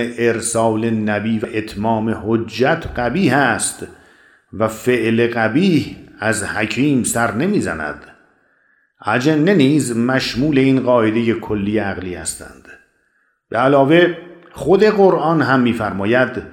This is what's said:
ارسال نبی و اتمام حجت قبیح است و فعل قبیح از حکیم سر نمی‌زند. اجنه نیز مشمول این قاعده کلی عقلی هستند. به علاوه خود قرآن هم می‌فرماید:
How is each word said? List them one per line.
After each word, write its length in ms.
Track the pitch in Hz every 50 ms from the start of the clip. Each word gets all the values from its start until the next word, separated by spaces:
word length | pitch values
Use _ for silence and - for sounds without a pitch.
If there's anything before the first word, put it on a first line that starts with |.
| 120 120 120 117
ارسال 720 | 120 117 110 110 - - - 117 113 113 107 107 113 113
نبی 480 | 113 110 107 107 104 104 104 113 113 107
و 80 | 107 - -
اتمام 680 | 110 107 - - 101 107 113 113 110 107 113 110 101 90
حجت 600 | 107 117 113 113 - 104 107 123 143 165 165 - - -
قبیح 400 | 123 123 120 123 185 139 127 123
است 500 | 143 139 120 107 95 - - - - - - - - - _ _ _ _ _ _ _ _ _ -
و 160 | 95 110 107
فعل 640 | 110 - - 123 123 117 110 113 113 113 120 117 117
قبیح 600 | 117 113 110 110 151 190 190 165 139 107 - - - - - - -
از 240 | 104 110 107 98 98
حکیم 580 | 87 85 101 110 107 - 117 139 151 139 123 104
سر 320 | - - 117 117 113 101
نمی‌زند. 680 | 110 151 202 208 151 104 92 80 78 76 73 73 - - - - _ _ _ _ _ _ _ _ _ _ _ _ _ _ _ _ _ -
اجنه 500 | 104 110 123 123 151 156 151 147 180 208
نیز 420 | 170 131 131 151 151 123 120 117
مشمول 640 | 113 117 127 131 131 127 - - 117 139 156 147 131
این 220 | 135 135 131 131
قاعده 540 | 117 120 123 120 110 110 107 113 117 113 110
کلی 440 | 113 110 - 110 104 98 101 107 107
عقلی 360 | 101 98 92 - 98 92 87
هستند. 540 | 80 80 - - - - - 64 65 - - - - _ _ _ _ _ _ _ _ _ _ _ _ _ -
به 100 | 107 113
علاوه 560 | 127 135 143 139 135 135 160 175 175 175 175 - - - - - - - -
خود 320 | - - - 190 190 214
قرآن 580 | 214 208 196 196 185 170 151 147 160 165 160 -
هم 180 | 123 135 131
می‌فرماید: 840 | 123 120 113 113 107 101 95 98 98 104 120 127 131 113 - 101 85 80